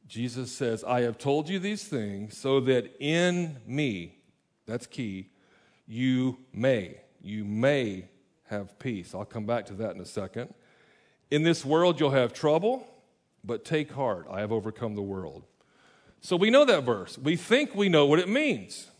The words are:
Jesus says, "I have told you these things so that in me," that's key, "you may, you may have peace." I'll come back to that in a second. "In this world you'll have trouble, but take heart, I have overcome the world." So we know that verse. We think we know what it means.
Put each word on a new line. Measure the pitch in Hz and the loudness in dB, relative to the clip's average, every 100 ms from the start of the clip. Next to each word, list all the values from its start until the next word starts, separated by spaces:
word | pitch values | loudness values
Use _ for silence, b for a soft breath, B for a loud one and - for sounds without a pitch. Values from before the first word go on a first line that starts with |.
| - | -14
Jesus | 113 123 120 127 | -8 -6 -6 -10
says, | - 127 113 | -4 -4 -2
"I | - 123 | -2 0
have | 120 113 | 0 -2
told | 139 143 151 | 0 0 0
you | 190 | -4
these | 190 208 - | -4 -6 -6
things | 139 104 98 107 - | -6 -4 -6 -10 -6
so | 135 135 | 2 2
that | 127 127 104 - | 4 2 0 -6
in | 143 165 180 175 170 139 107 | -2 2 2 2 -4 -6 -6
me," | 135 143 98 85 _ _ _ _ _ - | -2 -2 -2 -8 _ _ _ _ _ -8
that's | 117 - | -8 -8
key, | - 117 95 92 b b b b b - | -8 -8 -8 -12 b b b b b -12
"you | 113 131 127 127 123 - | -2 2 2 0 -2 -12
may, | - 127 123 90 - _ _ | -2 2 2 -2 -12 _ _
you | 85 107 | -10 -8
may | 101 107 131 143 117 95 92 _ _ _ _ | -4 0 2 2 0 -6 -12 _ _ _ _
have | 104 98 _ | -10 -10 _
peace." | 131 107 85 | -8 -8 -10
I'll | 95 | -12
come | 101 117 107 | -10 -10 -4
back | 120 101 | -4 -4
to | |
that | 98 110 | -8 -8
in | 92 | -8
a | 87 | -10
second. | - 95 117 123 - b b b b b b _ | -10 -8 -10 -12 -16 b b b b b b _
"In | 147 | 0
this | 165 165 | 2 0
world | 135 156 180 156 | 2 4 4 4
you'll | 147 | 2
have | 135 120 | 4 2
trouble, | - 156 156 208 254 - - _ _ _ _ | 0 2 2 2 -2 -6 -20 _ _ _ _
but | 101 117 | -8 -6
take | - 160 147 | -2 -2 -2
heart, | 135 131 95 80 | -2 -2 -2 -6
I | 95 | -6
have | 104 | -2
overcome | 113 107 104 117 | -2 -4 -6 -6
the | 104 | -4
world." | 101 95 85 69 - _ b b b b b b | -6 -6 -8 -14 -20 _ b b b b b b
So | - 175 | -2 2
we | 208 | 6
know | 254 285 | 8 8
that | 180 | 6
verse. | 123 107 90 - | 2 -2 -4 -6
We | 135 175 | -2 -2
think | - 240 302 | 2 2 2
we | 196 202 | 0 4
know | 160 | 6
what | 143 156 | 6 6
it | 180 | 4
means. | 240 302 143 92 - - | 0 0 -2 -6 -16 -18